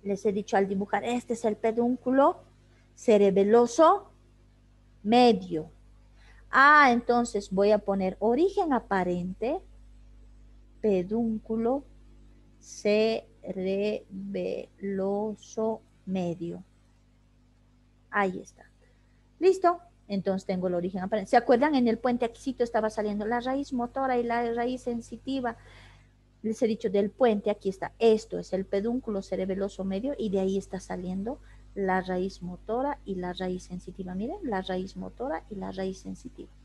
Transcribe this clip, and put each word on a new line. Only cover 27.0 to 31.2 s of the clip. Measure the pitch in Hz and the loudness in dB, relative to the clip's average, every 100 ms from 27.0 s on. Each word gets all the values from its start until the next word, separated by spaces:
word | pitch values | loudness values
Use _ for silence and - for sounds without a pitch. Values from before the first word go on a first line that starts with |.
| 208 | 0
puente, | - 247 208 208 | 2 2 4 0
aquí | 202 196 | -2 -4
está. | 190 - - | -6 -10 2
Esto | 226 220 - 175 | 4 4 0 -10
es | 175 | -6
el | 190 196 | -6 -2
pedúnculo | 196 220 247 247 196 | -2 -2 -4 -4 -6
cerebeloso | 196 190 190 190 196 - 190 | -4 -6 -4 -4 -4 -6 -6
medio | 190 262 285 | -4 -4 -4
y | 220 | -2
de | 190 | 0
ahí | 190 196 | 0 -2
está | - 185 | -6 -12
saliendo | - 185 180 185 | -8 -8 -6 -6